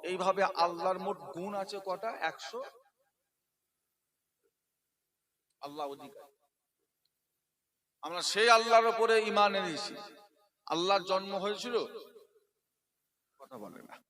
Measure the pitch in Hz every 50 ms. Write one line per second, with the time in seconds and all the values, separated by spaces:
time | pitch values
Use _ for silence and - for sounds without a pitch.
0 | - 170 185 180 185 190 190 196 190 185 190 165 170 175 175 170 170 185 185 185
1 | 185 196 202 - - - - 165 180 202 208 196 190 196 202 196 190 190 180 185
2 | 220 226 240 - - 160 - - - 165 214 247 277 - - - _ _ _ _
3 | _ _ _ _ _ _ _ _ _ _ _ _ _ _ _ _ _ _ _ _
4 | _ _ _ _ _ _ _ _ _ _ _ _ _ _ _ _ _ _ _ _
5 | _ _ _ _ _ _ _ _ _ _ _ _ 139 143 143 147 143 143 139 143
6 | 143 127 - - - - _ _ _ _ _ _ _ _ _ _ _ _ _ _
7 | _ _ _ _ _ _ _ _ _ _ _ _ _ _ _ _ _ _ _ _
8 | - 156 175 175 160 - - 196 220 233 233 226 226 233 226 226 226 233 226 226
9 | 226 220 226 220 214 214 202 208 208 202 202 196 190 175 156 143 - - - -
10 | - - - - - _ _ _ _ _ _ _ _ - 156 165 175 190 196 196
11 | 175 190 185 190 190 196 196 196 185 208 208 185 214 247 240 214 139 - - 214
12 | - - - - - _ _ _ _ _ _ _ _ _ _ _ _ _ _ _
13 | _ _ _ _ _ _ _ _ 139 _ 131 117 104 - - - - - - -
14 | _